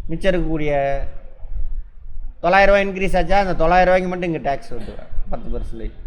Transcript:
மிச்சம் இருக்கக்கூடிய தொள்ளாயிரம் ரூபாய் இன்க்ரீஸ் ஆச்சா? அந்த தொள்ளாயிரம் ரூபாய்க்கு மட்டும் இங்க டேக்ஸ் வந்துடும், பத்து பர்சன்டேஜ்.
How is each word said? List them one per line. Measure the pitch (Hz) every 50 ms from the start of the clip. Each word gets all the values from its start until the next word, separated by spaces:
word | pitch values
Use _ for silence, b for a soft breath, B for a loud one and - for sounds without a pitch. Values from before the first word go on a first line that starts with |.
| -
மிச்சம் | - 165 165 - 196
இருக்கக்கூடிய | 180 175 160 160 160 156 151 147 143 139 139 139 139 139 135 - - - - - - - - - - - - - - - - - - - - - - - - - - - -
தொள்ளாயிரம் | 170 185 196 196 196
ரூபாய் | 196 202 196
இன்க்ரீஸ் | 196 190 190 190 185 180 180
ஆச்சா? | 175 165 185 202 202
அந்த | 185 165 139
தொள்ளாயிரம் | 160 160 175 185 185 180
ரூபாய்க்கு | 185 185 185 180
மட்டும் | 180 180 180 175
இங்க | 160 151 123
டேக்ஸ் | 139 139 135 - - 127
வந்துடும், | 117 110 - - - - - - - - -
பத்து | 117 117 110 113 117
பர்சன்டேஜ். | 120 - - 117 110 110 113 - - -